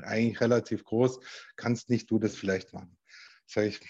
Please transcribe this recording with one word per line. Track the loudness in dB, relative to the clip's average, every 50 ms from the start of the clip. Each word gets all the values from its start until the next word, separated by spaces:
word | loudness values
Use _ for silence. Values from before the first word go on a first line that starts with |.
| -8
eigentlich | -4 0 2 2 2 2 2
relativ | 2 4 4 2 2 0 -4 -6 -4
groß, | -2 2 2 2 2 2 -4 -12 -18 -18 -18 -20 -18 -14
kannst | -6 -4 -2 -2 -2 0 0
nicht | -2 -2 0 0
du | 0 0
das | 0 -2 -4
vielleicht | -4 -2 -2 -2 -2 -4 -8 -14
machen?“ | -16 -16 -18 _ _ _ _ -20 -20 -20 -20 -20 _ _
Sag | -6 -2 -2 0
ich: | 0 -2 -6 -6